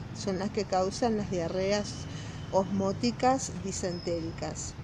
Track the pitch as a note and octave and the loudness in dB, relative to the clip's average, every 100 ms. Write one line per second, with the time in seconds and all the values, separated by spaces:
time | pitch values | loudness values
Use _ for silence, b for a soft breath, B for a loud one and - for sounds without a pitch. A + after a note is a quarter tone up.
0 | - - G3+ F#3+ G3+ G#3+ G3 F#3 F#3+ - | -6 -4 -2 0 0 -2 0 2 2 2
1 | A#3 G#3+ G3 F3+ E3 F#3 F#3+ G#3 G3+ - | 2 2 0 0 0 2 2 2 0 -6
2 | - B B B - F#3+ F#3 G3 F#3+ G3 | -8 B B B 2 2 4 2 2 2
3 | A#3+ A3 B3+ C4 - E3 F#3 - F#3+ F3 | 0 4 4 4 0 -4 -4 -2 -2 -2
4 | F3+ E3+ D#3+ D#3 D#3 D#3+ - - | -2 -2 -2 -4 -6 -6 -8 -8